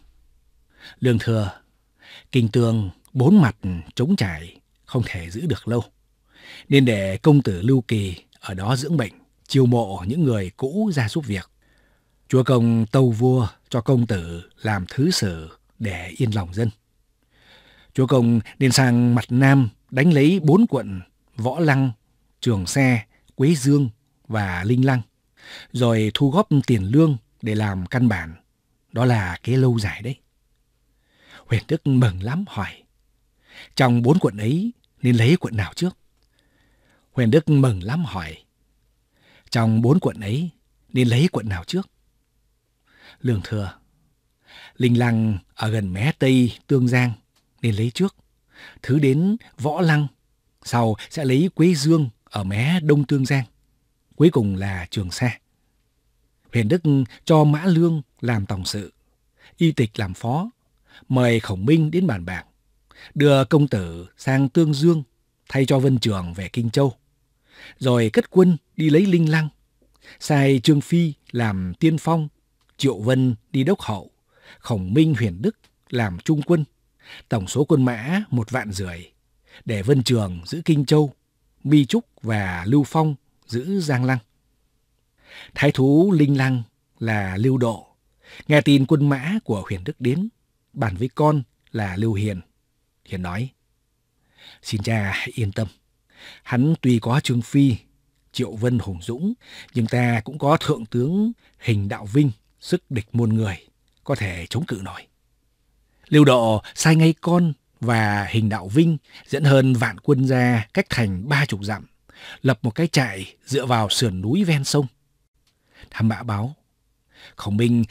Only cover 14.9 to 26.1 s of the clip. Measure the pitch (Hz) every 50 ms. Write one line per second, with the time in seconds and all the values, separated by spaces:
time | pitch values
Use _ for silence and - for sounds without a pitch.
14.9 | - - 135 180 180 - - 95 85 80 80 80 - _ _ _ _ - 113 101
15.9 | 92 87 87 90 - - 135 110 104 110 92 87 92 107 117 107 - _ _ _
16.9 | _ _ _ _ _ _ _ _ _ _ _ _ - _ _ _ _ _ _ _
17.9 | - - 131 127 143 131 120 117 117 113 - - - - 135 131 120 - 131 123
18.9 | 120 120 123 120 120 117 - - 123 127 135 135 139 139 127 107 - _ _ _
19.9 | 131 127 143 180 160 139 139 156 190 196 156 143 156 202 233 - 143 127 104 101
20.9 | 95 92 90 - _ _ _ _ _ - 110 127 131 160 170 151 135 135 135 127
21.9 | 110 - _ _ _ _ _ _ _ _ - 123 110 98 90 - - 139 135 127
22.9 | 123 113 - _ _ _ _ _ _ - 131 151 175 139 117 143 143 143 139 117
23.9 | - _ _ _ _ _ _ - 110 107 101 95 87 87 90 107 123 123 131 139
24.9 | 131 127 113 _ _ _ _ _ _ _ - - - - - _ - 120 123 117
25.9 | 113 110 107 107